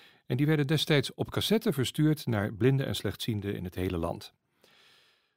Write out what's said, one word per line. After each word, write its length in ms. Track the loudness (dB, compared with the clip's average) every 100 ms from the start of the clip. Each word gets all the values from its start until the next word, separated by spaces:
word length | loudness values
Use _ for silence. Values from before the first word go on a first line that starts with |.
| -20 _ -6
En 120 | 0
die 80 | 2
werden 220 | 2 2
destijds 460 | 0 2 2 2
op 180 | -4 -6
cassette 420 | -2 2 2 2
verstuurd 520 | 0 0 2 2 2 0
naar 280 | 0 0
blinden 320 | 2 2 4 0
en 100 | -4
slechtzienden 600 | -4 -4 -4 -4 -4 -6
in 80 |
het 120 | -6 -4
hele 220 | -2 0
land. 360 | -2 -4 -12 _ _ _ _ _ _ _ _ _ _